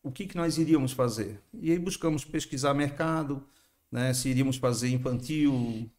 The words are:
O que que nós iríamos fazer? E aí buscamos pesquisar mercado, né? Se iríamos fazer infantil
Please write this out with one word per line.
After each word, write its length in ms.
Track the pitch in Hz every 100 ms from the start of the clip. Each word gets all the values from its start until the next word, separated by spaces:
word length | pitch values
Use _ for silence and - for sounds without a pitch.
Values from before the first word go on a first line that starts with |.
O 80 | 139
que 160 | - 190
que 100 | 175
nós 220 | 170 151
iríamos 320 | 156 156 131
fazer? 500 | - 123 113 98 104 _
E 160 | - 160
aí 80 | 175
buscamos 460 | 175 - 165 151
pesquisar 500 | - 156 - 135 143
mercado, 640 | 143 147 147 160 160 143 139 - _ _ _ _
né? 240 | 120 131
Se 160 | 127 131
iríamos 280 | 127 135 131
fazer 320 | 127 117 123
infantil 1000 | 127 127 123 - 156 143 131 117 110 113